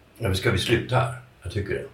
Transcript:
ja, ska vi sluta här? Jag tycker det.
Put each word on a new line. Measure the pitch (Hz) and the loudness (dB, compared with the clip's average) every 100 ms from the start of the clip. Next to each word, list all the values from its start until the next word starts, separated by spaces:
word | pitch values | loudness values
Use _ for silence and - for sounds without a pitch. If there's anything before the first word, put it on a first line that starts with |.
| _ - | _ -4
ja, | 95 | -2
ska | 92 120 | 2 2
vi | - | 2
sluta | - 117 - 127 | 2 2 2 0
här? | - - - - | 0 -4 -16 -16
Jag | - | -6
tycker | 104 - | -4 -2
det. | - - | -4 -6